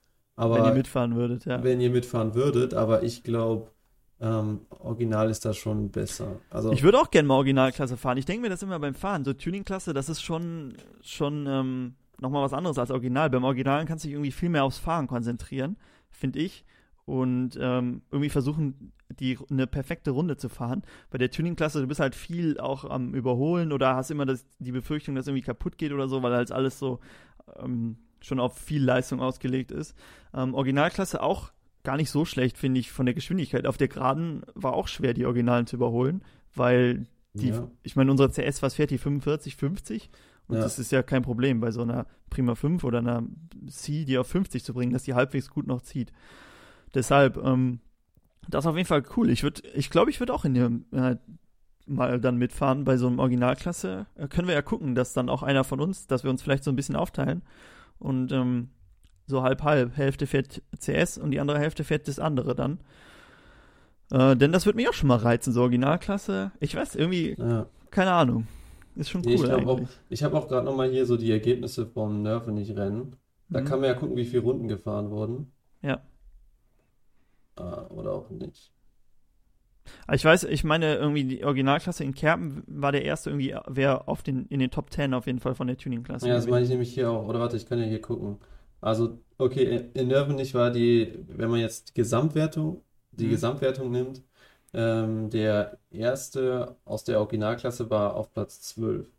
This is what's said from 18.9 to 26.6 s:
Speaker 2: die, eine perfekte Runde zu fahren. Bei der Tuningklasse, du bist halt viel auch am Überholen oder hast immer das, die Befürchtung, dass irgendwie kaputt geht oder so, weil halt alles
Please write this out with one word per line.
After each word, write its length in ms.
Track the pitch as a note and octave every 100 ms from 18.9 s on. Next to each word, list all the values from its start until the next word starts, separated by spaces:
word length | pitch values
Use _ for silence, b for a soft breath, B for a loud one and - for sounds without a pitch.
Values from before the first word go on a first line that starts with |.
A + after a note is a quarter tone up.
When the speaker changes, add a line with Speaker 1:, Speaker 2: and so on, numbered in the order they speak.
| - - -
Speaker 2:
die, 200 | C3 B2+ C3
eine 160 | C3+ C3
perfekte 460 | C#3+ B2+ E3 -
Runde 240 | B2+ F3 C#3
zu 120 | B2+
fahren. 340 | - A#2+ C3 - B B
Bei 80 | C3
der 140 | B2
Tuningklasse, 480 | - E3 E3+ D#3 D3+
du 80 | C3
bist 100 | D3+
halt 160 | C#3+
viel 460 | - - E3+ E3 -
auch 240 | C3 C3+
am 280 | - C3 B2
Überholen 600 | C3 B2 B2 D3 F3 E3
oder 240 | C#3 C3 C3
hast 160 | B2+
immer 140 | D3+ C#3
das, 200 | B2+ - -
die 120 | B2+
Befürchtung, 440 | B2+ - D3+ - C3+
dass 100 | C3
irgendwie 160 | C3+
kaputt 360 | B2 A#2 F3 -
geht 120 | D3+
oder 160 | C#3+ C3+
so, 160 | C3
weil 100 | B2
halt 200 | B2 B2
alles 260 | -